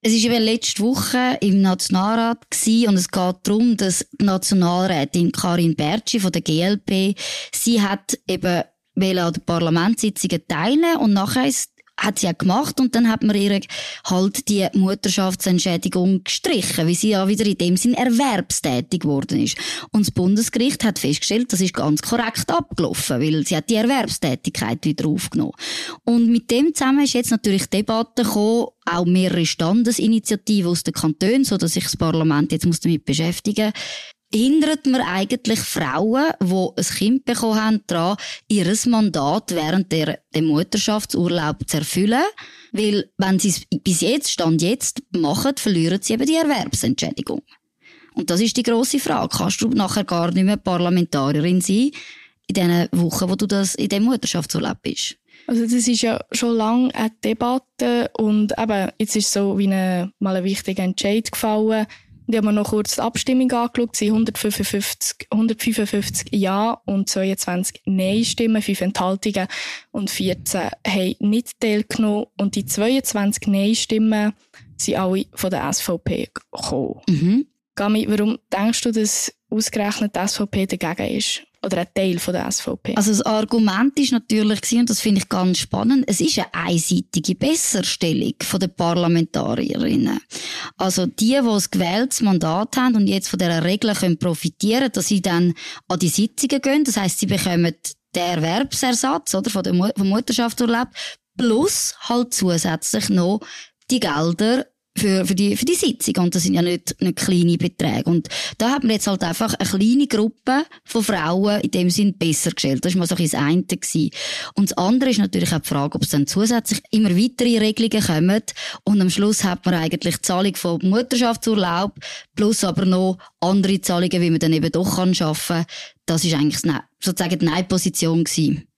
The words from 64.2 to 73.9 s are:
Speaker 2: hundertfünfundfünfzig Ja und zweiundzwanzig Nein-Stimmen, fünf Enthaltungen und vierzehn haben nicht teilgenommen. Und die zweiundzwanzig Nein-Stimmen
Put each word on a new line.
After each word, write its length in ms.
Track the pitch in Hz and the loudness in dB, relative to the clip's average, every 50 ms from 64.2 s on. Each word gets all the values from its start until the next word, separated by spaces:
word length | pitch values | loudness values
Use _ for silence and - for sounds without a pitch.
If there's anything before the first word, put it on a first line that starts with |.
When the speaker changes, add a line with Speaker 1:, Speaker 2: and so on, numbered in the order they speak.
| 226 220 214 - - 214 202 - 208 - - 202 202 - - _ - - - _ - _ - | 0 0 -2 -2 -4 -4 -2 -2 -4 -2 -2 -4 -4 -4 -6 _ -6 -8 -6 _ -10 _ -2
Speaker 2:
hundertfünfundfünfzig 920 | 214 220 226 226 220 - 240 220 226 214 202 - 202 202 - - - - - | 0 0 0 0 -2 -2 -2 0 0 -2 -2 -2 -2 -2 -2 -6 -6 -6 -4
Ja 500 | - 208 196 185 190 196 214 226 233 - _ | -2 0 0 2 2 0 0 0 -2 -4 _
und 240 | - 202 196 196 - | -4 -2 -2 -2 -2
zweiundzwanzig 720 | - 196 190 190 190 - - - 180 180 190 - - - _ | -2 -2 0 -2 -2 -2 -4 -4 -2 -2 -4 -4 -8 -10 _
Nein-Stimmen, 800 | - 196 190 190 190 196 220 233 226 - - 233 226 220 214 208 | -2 -2 0 0 0 0 0 0 -2 -2 0 0 2 2 0 0
fünf 180 | - 196 - | -2 -2 -2
Enthaltungen 680 | 185 180 202 - 185 185 190 196 - 214 202 196 185 190 - - - - - - - _ | -2 -2 -2 -2 -2 -2 -2 -2 -2 -2 -2 -2 -4 -4 -6 -10 -10 -10 -12 -14 -18 _
und 180 | _ - 202 190 | _ -8 -6 -6
vierzehn 640 | - - 190 185 180 - - - - 190 165 - - - _ | -6 -4 -2 -2 -2 -4 -4 -4 -4 -4 -4 -4 -8 -6 _
haben 300 | - 190 196 185 185 - _ | -2 0 0 0 -2 -2 _
nicht 420 | - 208 208 233 240 - - _ | -2 0 0 0 -2 -4 -8 _
teilgenommen. 680 | - 226 208 208 214 _ - - 226 214 208 208 - - _ - | -2 0 0 0 -2 _ -2 0 0 0 0 -2 -4 -6 _ -4
Und 160 | 196 202 - | -4 -2 -2
die 100 | 208 202 | -2 -4
zweiundzwanzig 840 | - - - 208 226 262 269 262 - - 208 202 202 202 - - - | -4 -2 0 0 2 2 0 0 -2 -2 0 0 0 0 -2 0 0
Nein-Stimmen 840 | 202 196 196 202 226 226 - - | 0 2 2 2 2 0 0 0